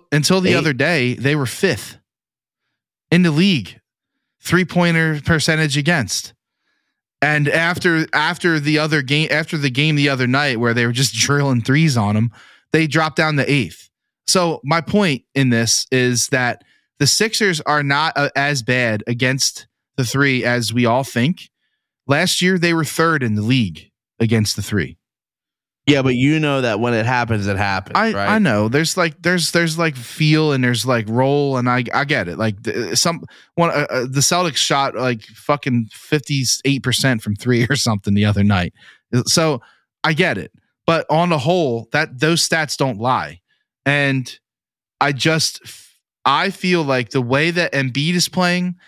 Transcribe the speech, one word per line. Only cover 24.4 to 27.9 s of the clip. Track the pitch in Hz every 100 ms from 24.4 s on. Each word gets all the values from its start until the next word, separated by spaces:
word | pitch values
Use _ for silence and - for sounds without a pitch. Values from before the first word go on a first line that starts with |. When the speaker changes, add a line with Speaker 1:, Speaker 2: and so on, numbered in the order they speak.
| 104
Speaker 1:
the | -
three. | - 101 65 - _ _ _ _ _ _ _ _
Speaker 2:
Yeah, | - 143
but | 131
you | 123 139 156
know | 147 135
that | 120 101
when | 120
it | 113
happens, | 110 123 117 107
it | 101 98
happens, | 101 95 -